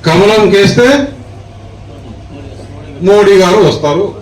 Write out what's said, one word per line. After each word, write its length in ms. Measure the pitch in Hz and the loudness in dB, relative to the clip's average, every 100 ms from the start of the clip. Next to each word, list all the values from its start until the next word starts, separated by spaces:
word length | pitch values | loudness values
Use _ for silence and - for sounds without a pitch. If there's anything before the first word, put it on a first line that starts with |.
| 160 | 0
కమలం 340 | 165 202 220 208 | 2 2 2 2
కేస్తే 340 | 202 196 - 247 285 277 - - - - - - - - - - - - - - - - - - - 180 | 2 2 2 2 2 -2 -10 -20 -20 -20 -20 -20 -20 -20 -20 -20 -20 -20 -20 -18 -20 -20 -18 -18 -6 0
మోడీ 260 | 208 196 196 | 4 4 4
గారు 160 | 180 196 170 | 4 2 2
వస్తారు 360 | - 196 180 202 - | 0 -2 -2 -4 -8